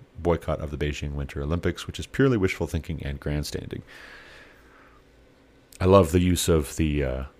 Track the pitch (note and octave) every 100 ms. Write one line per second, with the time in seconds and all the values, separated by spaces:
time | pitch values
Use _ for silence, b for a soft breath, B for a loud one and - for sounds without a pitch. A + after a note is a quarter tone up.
0 | - - E2+ E2 - D2 D2+ C#2+ D2 D2
1 | D2 C#2+ C#2 D2 C#2+ E2+ F2+ - - -
2 | - - C3+ A#2 F#2 - E2+ E2 - C#2+
3 | C#2 C#2+ D2+ D2 D2 - - - B B
4 | B B B B B B B B B B
5 | _ _ _ _ _ _ _ - F#2 G2
6 | F2 F#2 F2+ F2 - E2 C#2+ - D#2 D2
7 | C2+ B1+ C2